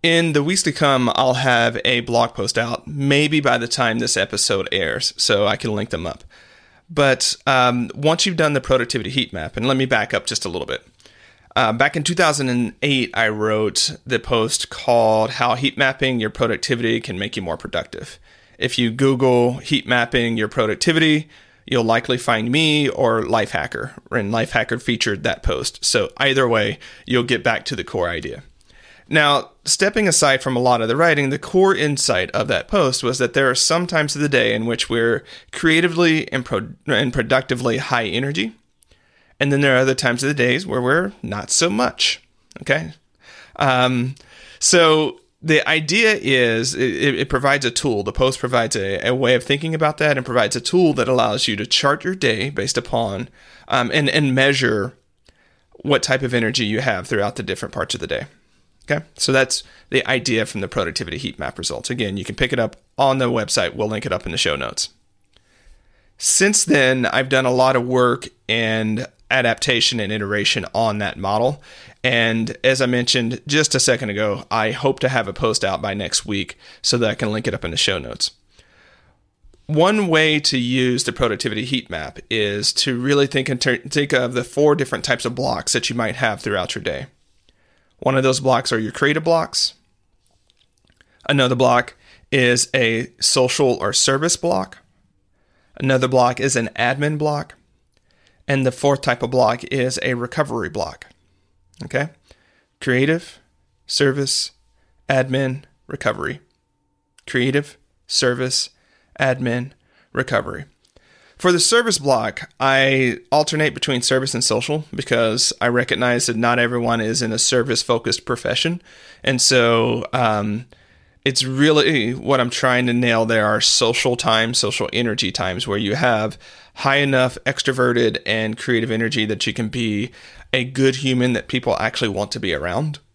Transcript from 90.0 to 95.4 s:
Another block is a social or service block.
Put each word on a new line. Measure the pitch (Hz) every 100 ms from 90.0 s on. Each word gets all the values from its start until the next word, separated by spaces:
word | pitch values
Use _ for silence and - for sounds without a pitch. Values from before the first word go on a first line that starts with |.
| _ _ _ _ _ _ _ _ _ _ _ _ -
Another | 143 127
block | 127 123 123 - - _ - _
is | 139 123 120 -
a | 135 117 113 123 _
social | - 139 127 - 139
or | 120 101
service | - - 135 160 -
block. | 170 95 95 - _ _ _ _ _ _